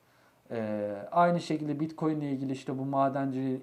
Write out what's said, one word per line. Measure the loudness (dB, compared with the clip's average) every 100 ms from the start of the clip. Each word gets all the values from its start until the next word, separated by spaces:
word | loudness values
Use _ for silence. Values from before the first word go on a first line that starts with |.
| _ _ _ _ _
Ee, | -4 -2 -2 -2 -4 -2
aynı | 4 6 4
şekilde | 0 -2 -2 -2
Bitcoin | -2 0 0 0
ile | -2
ilgili | -2 -2
işte | -4 -4 -4
bu |
madenci | -2 2 4 2 -2 0 -2 -2